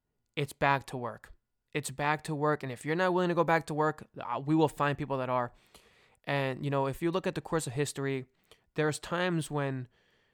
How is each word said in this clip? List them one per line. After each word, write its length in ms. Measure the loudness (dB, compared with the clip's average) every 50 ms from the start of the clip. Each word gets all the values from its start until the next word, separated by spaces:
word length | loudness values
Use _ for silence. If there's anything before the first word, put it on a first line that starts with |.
| _ _ _ _ _ _ -4
it's 160 | -4 -4 -4 -2
back 320 | 2 4 4 4 4 0
to 100 | -6 -8
work. 360 | -6 -6 -8 -10 -10 -18 -20 -20 _ _ _ _ _ _ _ -6
It's 160 | -6 -4 -4
back 320 | -4 0 2 2 2 0 0
to 100 | -4 -2
work. 280 | 0 2 2 2 2 0
And 100 | -6 -8
if 140 | -6 -2
you're 80 | -2 0
not 180 | 2 2 4 4
willing 160 | 4 2 2
to 60 | 4
go 100 | 2 4
back 220 | 4 4 2 2
to 80 | -2 -2
work, 320 | 0 0 0 0 -2 -12 _ -12 -12
uh, 220 | -8 -6 -6 -4
we 140 | 0 2 4
will 140 | 6 6 4
find 280 | 4 2 0 0 0
people 220 | -2 -2 -4 -2 -4
that 100 | -2 0
are. 240 | 0 0 0 -2 -4 -14 _ _ _ -20 _ _ _ _ _ _ _ _ -4
And, 400 | -2 0 0 0 0 -2 -2 -2
you 60 | 0
know, 160 | 0 2 0
if 160 | 0 -2 -2 -2
you 80 | 0
look 160 | 0 0 -2
at 80 | -2 -4
the 80 | -4 -6
course 240 | -2 -2 -2 -2
of 80 | -2 -2
history, 520 | -2 -2 -2 -2 -4 -4 -2 -2 -4 -6 _ _ _ _ _ -20 _ _ _ -2
there's 220 | 0 0 0 0 -2
times 520 | -6 -4 -2 0 0 2 2 0 0 -2
when, 380 | -2 -2 -2 -2 -2 -4 -8 -10 _ _ _ _ _ _ _ _